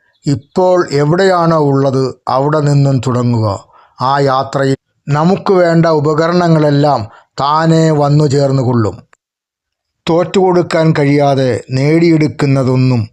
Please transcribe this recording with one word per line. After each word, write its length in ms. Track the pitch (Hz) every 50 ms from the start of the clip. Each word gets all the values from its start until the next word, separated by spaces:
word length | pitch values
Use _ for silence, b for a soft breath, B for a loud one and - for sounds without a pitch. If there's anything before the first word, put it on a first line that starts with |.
| _ _ _ _ _
ഇപ്പോൾ 500 | 147 143 139 - _ _ 185 185 180 180 180 175 -
എവിടെയാണോ 680 | 143 143 147 147 175 175 196 190 180 175 170 165 165 156
ഉള്ളത് 460 | 151 143 139 139 139 139 127 135 131 127 - - _ -
അവിടെ 320 | 120 131 139 151 151 156
നിന്നും 360 | 143 147 143 143 139 139 135 127
തുടങ്ങുക. 480 | 117 131 120 123 120 123 120 110 110 104 95 - - b b b b b b b
ആ 120 | 127 131 139 143
യാത്രയിൽ 600 | 143 135 131 135 135 135 - 139 139 135 135 - _ _ _ _ _
നമുക്ക് 460 | - 143 147 160 180 196 - - -
വേണ്ട 340 | 196 180 175 170 165 165 165
ഉപകരണങ്ങളെല്ലാം 1120 | 170 160 151 139 156 156 147 165 170 175 180 175 165 160 156 151 147 143 143 139 147 139 120 107 B B B B B _ -
താനേ 440 | 135 143 151 156 165 160 165 160 160 160
വന്നു 360 | 156 147 147 143 147 151 151
ചേർന്നുകൊള്ളും. 720 | 147 131 143 139 135 135 135 123 123 123 117 110 98 95 - - _ _ _ _ _ _ _ _ _ _ _ _ _ _ _ _ _ _ _ _
തോറ്റുകൊടുക്കാൻ 800 | - 160 170 180 170 - 196 185 185 175 180 165 - - 165 160 160
കഴിയാതെ 580 | 156 160 143 139 143 143 143 143 139 131 135 127 113 - - -
നേടിയെടുക്കുന്നതൊന്നും 1300 | 131 131 139 147 160 170 170 170 160 156 156 147 - - 147 139 135 139 131 127 127 127 127 131 127 120 107 -